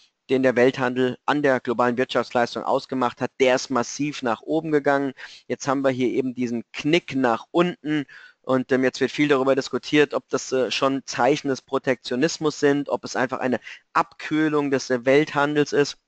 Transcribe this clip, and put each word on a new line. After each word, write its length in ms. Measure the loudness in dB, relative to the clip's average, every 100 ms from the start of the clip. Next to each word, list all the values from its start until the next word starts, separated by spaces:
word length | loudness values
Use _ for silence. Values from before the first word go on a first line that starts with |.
| _ _ -2
den 100 | 2
der 140 | 4 4
Welthandel 640 | 4 2 -2 0 0 0 -2
an 160 | 0
der 160 | 2 0
globalen 380 | 0 0 0 0
Wirtschaftsleistung 680 | -2 -2 -2 0 -2 -2
ausgemacht 580 | -4 -4 -4 -4 -4 -4
hat, 80 | -8 2
der 140 | 2
ist 160 | 2 0
massiv 540 | -4 -4 -4 -6 -4
nach 180 | -4 -4
oben 300 | -4 -4 0
gegangen. 420 | 0 2 0 -2 -8 -18 -20 -8
Jetzt 200 | -6 -2
haben 160 | 0
wir 80 | 0
hier 180 | 0 0
eben 240 | 0 -2
diesen 300 | -4 -4 -4 -8
Knick 420 | -6 0 0 0 -2
nach 300 | 0 0 -2
unten. 540 | 0 0 -2 -4 -4 -4 -14 -20 _ -2
Und, 280 | -2 2
ähm, 100 | 2
jetzt 160 | 2 0
wird 120 | -2
viel 180 | 0 2
darüber 260 | 2 2 0
diskutiert, 580 | 0 -6 0 2 2
ob 140 | 0 -4
das, 240 | -6 -2
äh, 180 | 0 0
schon 340 | 0 0 -2 -4
Zeichen 420 | 0 2 2 -2
des 140 | -6
Protektionismus 1000 | -4 -2 -2 -4 -4 -2 -2 -2 -4 2
sind, 300 | 2 2 0
ob 160 | -6 -4
es 100 | -4
einfach 240 | -4 -2
eine 220 | -2 -2 -6 -18 _
Abkühlung 760 | -4 -4 -8 -4 0 0 0 0
des, 200 | -2 -2
äh, 160 | -2 4
Welthandels 640 | 4 4 0 2 2 0
ist. 260 | 2 0 -4